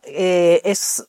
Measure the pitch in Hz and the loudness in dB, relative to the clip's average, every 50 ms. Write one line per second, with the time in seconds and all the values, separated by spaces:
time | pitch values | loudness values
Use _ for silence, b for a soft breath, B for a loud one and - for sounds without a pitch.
0 | _ - 139 147 180 185 180 175 175 170 170 170 - 190 202 - - - - - | _ -12 -6 -4 -2 0 2 2 4 4 4 2 2 -2 -2 -2 -4 -6 -6 -8
1 | - | -8